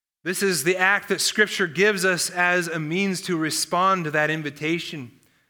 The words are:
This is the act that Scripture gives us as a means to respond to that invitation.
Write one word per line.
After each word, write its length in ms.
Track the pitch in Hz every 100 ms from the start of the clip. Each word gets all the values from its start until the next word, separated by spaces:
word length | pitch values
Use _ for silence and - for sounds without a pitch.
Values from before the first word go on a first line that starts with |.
| _ _
This 200 | 156 185
is 220 | 196 175
the 140 | 147 185
act 300 | 185 202 -
that 120 | 175
Scripture 460 | - - 208 - 185
gives 400 | 147 202 202 185
us 240 | 175 -
as 380 | 180 175 180 165
a 100 | 165
means 420 | 151 175 196 180
to 140 | - 170
respond 680 | 156 - - 175 190 190
to 60 | 156
that 180 | 151 151
invitation. 880 | 160 147 143 156 170 - 160 123 - _ _ _